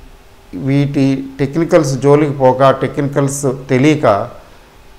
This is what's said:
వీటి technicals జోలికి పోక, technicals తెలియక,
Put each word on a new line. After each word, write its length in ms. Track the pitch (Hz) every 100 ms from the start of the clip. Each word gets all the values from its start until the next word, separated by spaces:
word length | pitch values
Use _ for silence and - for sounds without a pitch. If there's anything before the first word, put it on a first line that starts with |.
| - - - - -
వీటి 760 | - 139 139 143 143 135 135 - -
technicals 600 | 139 151 165 175 143 135
జోలికి 340 | 139 143 151
పోక, 360 | 135 131 127 135
technicals 760 | 135 135 - 139 143 139 139 143 - -
తెలియక, 600 | 127 143 143 127 101 120 - - - - - -